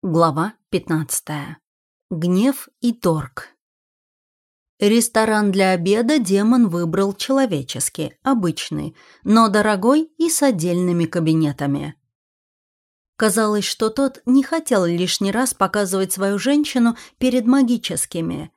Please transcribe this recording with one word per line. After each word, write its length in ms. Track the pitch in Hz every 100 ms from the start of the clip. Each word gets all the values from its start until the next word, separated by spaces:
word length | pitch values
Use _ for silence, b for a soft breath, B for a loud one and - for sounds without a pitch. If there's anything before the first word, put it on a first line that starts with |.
| 190
Глава 460 | 165 165 147 185 - _
пятнадцатая. 880 | 185 - 160 151 - - 151 143 160 _ _ _ _ _
Гнев 580 | 170 175 180 240 277 - _
и 140 | 240
торг. 640 | 233 - 156 131 - - _ _ _ _ _ _ _ _ _ _ _ _ _
Ресторан 720 | 202 226 233 220 220 214 208
для 200 | 190 190
обеда 480 | 185 170 208 240 302
демон 500 | 185 196 214 247 220
выбрал 440 | 170 170 175 196
человеческий, 1000 | 196 - 269 262 156 131 - - - 156 _
обычный, 760 | - 254 180 160 - 151 151 b b b
но 240 | 185 220 226
дорогой 560 | 208 214 208 220 294 320 _
и 100 | 320
с 140 | -
отдельными 600 | 285 202 170 175 180 170 165
кабинетами. 920 | 175 160 160 156 139 143 139 143 - _ _ _ _ _ _ _ _ _ _ _ _
Казалось, 480 | 214 - 214 208 -
что 240 | - 220
тот 320 | 220 277 269 -
не 160 | 262
хотел 420 | 262 330 320 220 175
лишний 460 | 175 180 - 196
раз 240 | 214 262 -
показывать 580 | 190 208 202 190 190
свою 240 | 190 196 202
женщину 580 | 247 294 294 254 233 233 B B
перед 300 | 254 247 226
магическими. 1040 | 277 247 233 - 170 - 175 165 170 160